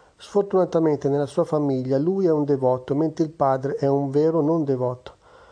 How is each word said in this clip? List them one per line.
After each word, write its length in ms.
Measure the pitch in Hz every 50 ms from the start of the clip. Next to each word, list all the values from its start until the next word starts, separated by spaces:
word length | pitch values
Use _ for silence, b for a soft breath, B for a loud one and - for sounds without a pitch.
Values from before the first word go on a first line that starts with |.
| B B B
Sfortunatamente 920 | B - - - 202 196 202 - 185 175 175 175 165 160 156 147 - - 139
nella 180 | 139 143 143
sua 180 | 135 - 180 165
famiglia 540 | - 156 151 147 143 135 127 127 127 135 135
lui 280 | 151 175 190 196 190
è 40 | 170
un 140 | 160 147 147
devoto, 500 | 143 143 131 127 127 127 127 127 - 131
mentre 300 | 143 160 156 151 - 160
il 60 | 151
padre 440 | - - 147 135 131 131 131 139 -
è 100 | - 139
un 240 | 139 139 143 143 139
vero 300 | 135 147 156 160 160 165
non 240 | 143 151 165 165 151
devoto. 500 | 139 135 123 127 123 123 123 - - - _ B B B B B B